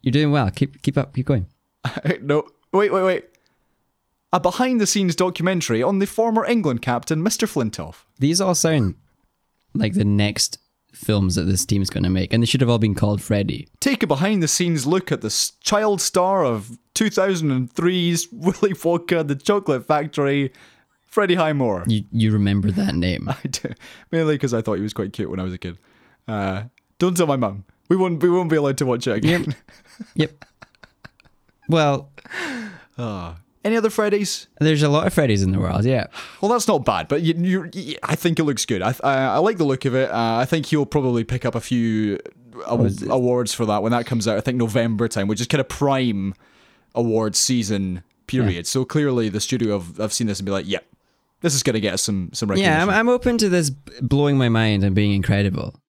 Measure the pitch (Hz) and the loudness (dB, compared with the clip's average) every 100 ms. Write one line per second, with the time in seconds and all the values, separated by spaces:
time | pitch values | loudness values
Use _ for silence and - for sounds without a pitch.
0 | 131 135 151 143 107 - 135 - - - | 2 2 2 2 0 0 -4 -2 -2 -2
1 | - - 131 117 92 _ _ _ 127 143 | -4 -6 0 0 -2 _ _ _ -10 -6
2 | - 180 139 151 - _ _ 196 208 185 | -4 -4 0 -2 -2 _ _ 0 2 2
3 | 185 180 - _ _ _ _ _ _ _ | 2 0 -6 _ _ _ _ _ _ _
4 | _ _ _ 143 175 175 254 247 202 208 | _ _ _ 0 0 0 0 2 2 2
5 | 190 160 185 170 170 185 - 113 127 196 | 0 2 0 0 0 0 0 0 2 2
6 | 196 - 233 220 - 233 165 120 - 120 | 0 0 2 2 2 0 0 -2 -2 -4
7 | - 156 185 - 226 - 113 - 76 - | -2 0 0 -2 -2 0 -2 -4 -12 -14
8 | _ _ 139 165 190 170 - 190 98 - | _ _ 0 2 0 2 2 2 0 -4
9 | _ _ _ _ _ _ _ - 110 92 | _ _ _ _ _ _ _ -2 0 2
10 | 104 101 104 107 - - _ _ _ - | 2 2 2 0 -4 -4 _ _ _ -8
11 | - 107 95 90 87 95 - 101 95 98 | -2 2 2 0 0 -2 0 0 0 -2
12 | 90 95 92 113 117 123 123 117 107 98 | 0 0 0 0 2 2 2 2 2 0
13 | 104 101 - 104 101 107 - _ 277 277 | 0 0 0 -2 0 -4 -10 _ -2 0
14 | - 139 190 214 156 - 180 160 131 185 | 0 0 0 0 0 0 0 0 0 0
15 | 185 147 110 - - _ - 208 214 196 | 0 -4 -4 -4 -4 _ -2 0 2 0
16 | - 190 180 196 143 113 104 226 _ - | 0 2 2 2 2 0 -6 -18 _ -2
17 | 220 208 190 185 156 131 123 - 170 185 | 0 2 0 0 0 -2 -2 0 0 2
18 | 170 170 - - 170 - 208 190 165 170 | 0 -2 -4 -2 -2 0 0 0 0 0
19 | 170 170 147 139 - 208 190 131 - 151 | 0 -2 0 -2 0 0 2 -2 0 -2
20 | 151 - 139 143 135 - - _ _ _ | 0 -2 0 0 -2 -6 -20 _ _ _
21 | _ - 202 180 156 147 123 95 87 110 | _ 0 2 2 2 2 0 0 0 0
22 | 101 113 110 107 101 101 98 92 196 85 | 0 0 2 4 2 2 2 0 0 0
23 | 90 90 - - - - - - - - | 0 -2 -4 -6 -6 -8 -10 -12 -18 -20
24 | - 165 156 147 135 117 110 98 107 - | -4 0 0 0 0 -2 -2 -2 -4 -4
25 | 101 - 98 95 92 90 92 87 _ _ | -6 -4 -6 -4 -6 -6 -10 -14 _ _
26 | _ _ - 107 98 95 113 _ _ _ | _ _ -8 -4 -4 -4 -8 _ _ _
27 | 180 175 165 139 110 98 - _ _ 185 | -2 2 2 2 -2 -4 -16 _ _ 0
28 | 185 165 175 175 175 156 143 135 131 120 | 2 2 2 2 2 0 0 0 -2 0
29 | 123 107 147 175 - 131 _ - _ - | -2 0 2 0 -2 -8 _ -20 _ -20
30 | 220 - 151 - - _ - _ - _ | -10 -4 -4 -4 -20 _ -20 _ -20 _
31 | - _ _ _ _ _ - 160 147 139 | -20 _ _ _ _ _ 0 2 2 0
32 | - - - - 339 247 214 175 - - | -6 -20 -16 -10 -10 -10 -12 -16 -20 -10
33 | 117 98 85 85 _ _ 202 226 220 - | -8 -8 -10 -14 _ _ -2 0 0 0
34 | 208 202 202 - - _ 151 151 147 147 | 0 0 -2 -6 -12 _ 2 4 4 2
35 | - - 139 104 95 92 87 92 113 127 | 2 2 2 2 2 2 0 0 2 0
36 | - - - - 202 240 214 170 123 95 | -2 -12 -18 -4 0 2 2 2 2 -2
37 | 78 147 165 165 175 185 190 190 175 151 | 0 0 0 0 0 0 -4 -10 -10 -8
38 | - 160 180 160 151 123 - 104 95 120 | -4 -2 0 0 0 0 -2 0 0 0
39 | 139 135 131 120 190 208 151 139 135 127 | 0 2 2 2 2 2 0 0 0 0
40 | 131 98 113 113 131 165 139 151 139 151 | 0 0 0 0 0 -2 0 0 0 0
41 | 131 120 113 127 123 113 - 123 113 110 | 0 0 -2 -2 -2 -4 -2 0 0 0
42 | 107 101 - - 123 - - 120 117 98 | 0 -2 -8 -20 -20 -16 -4 0 0 0
43 | 98 127 123 123 113 - 110 104 107 120 | -2 0 2 0 0 -2 0 0 0 -2
44 | 117 120 107 104 135 127 113 107 117 107 | 0 -2 0 0 -2 -2 0 0 0 0
45 | 113 - 98 104 117 147 131 - 143 135 | -2 -2 -2 -2 0 -2 -2 -2 0 2
46 | 123 101 98 95 _ _ _ _ _ 113 | 0 -2 -4 -8 _ _ _ _ _ -4
47 | 117 110 110 95 - 123 101 104 95 90 | 0 0 0 0 0 0 0 -2 -2 -6
48 | - _ - 131 113 87 85 135 127 151 | -10 _ -6 0 0 0 -2 -2 -2 0
49 | 143 127 110 101 - 127 113 101 85 - | 0 0 0 -2 -4 -2 0 -2 -4 -8
50 | 107 - 113 98 98 98 95 101 _ _ | -6 -2 -2 -2 -2 -4 -4 -8 _ _
51 | _ _ _ _ 170 135 135 110 101 95 | _ _ _ _ 0 0 0 0 0 -2
52 | - 98 90 - 107 139 190 156 190 196 | -2 -2 -4 -6 -2 2 2 2 2 2
53 | 233 247 247 240 208 180 151 135 - 120 | 2 2 2 0 2 2 0 -4 -16 -6
54 | 127 139 147 139 123 113 110 104 98 95 | 0 2 4 4 4 4 4 4 4 4
55 | 104 101 90 101 104 90 - - | 2 2 2 2 2 -2 -8 -12